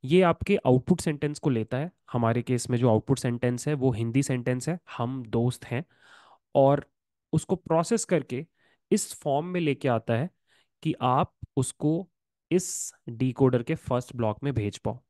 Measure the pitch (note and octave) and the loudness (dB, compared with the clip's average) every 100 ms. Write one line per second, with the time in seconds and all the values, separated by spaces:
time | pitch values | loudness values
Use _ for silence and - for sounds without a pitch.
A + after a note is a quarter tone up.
0 | C3 F3 F3+ E3 - G3+ - B2+ - F3+ | 4 4 4 2 0 0 4 2 4 0
1 | - D3 D3 D3 D#3 A#2 G#2+ B2+ E3 _ | 0 -2 -4 -2 0 0 0 -4 -6 _
2 | _ B2 A#2 A#2 A#2 B2 - B2 B2 A2 | _ 0 2 2 0 -2 0 2 4 4
3 | - C3+ B2+ A#2+ B2 B2 - D3 C3 A2+ | 2 -2 0 -2 -2 -2 -4 0 0 0
4 | A#2 A#2+ C#3 B2+ A#2+ B2+ C3+ F3 - - | 0 0 0 -2 -2 -4 -4 -8 -10 -6
5 | A#2+ C3 A#2 A#2 A#2+ - - B2 E3+ _ | -6 -6 -4 0 0 -2 -8 -8 -8 _
6 | _ - _ _ _ C#3+ C3+ C#3+ - _ | _ -20 _ _ _ 4 4 4 -2 _
7 | _ _ _ D#3+ - F#3 - E3 E3 A#3 | _ _ _ -4 -2 -6 0 0 0 -2
8 | - E3+ - B2+ D#3+ _ _ _ _ G#3 | 0 -2 -2 -8 -10 _ _ _ _ -2
9 | - - D3+ C#3 F3 F3+ D#3 C3+ C#3 A#2 | -2 -8 -2 -2 -2 -2 0 0 0 0
10 | - A2+ E3 _ _ _ _ _ D#3 - | 0 -2 -2 _ _ _ _ _ -6 -2
11 | B2+ C3 E3 _ - - B2+ - D3 E3 | 0 0 0 _ -6 -4 -4 -2 -2 -2
12 | F#3+ _ _ _ _ F3+ F#3 - - - | -6 _ _ _ _ -2 -2 -10 -10 -12
13 | - A#2 B2+ A#2+ C3 B2 A#2 D#3+ - B2+ | -16 -4 -2 4 4 4 -2 -6 -2 -4
14 | - A#2+ A2 G#2 C#3+ A#2+ G#2 - A2 A#2+ | -4 -4 -4 -2 -4 -2 -4 -4 -8 -8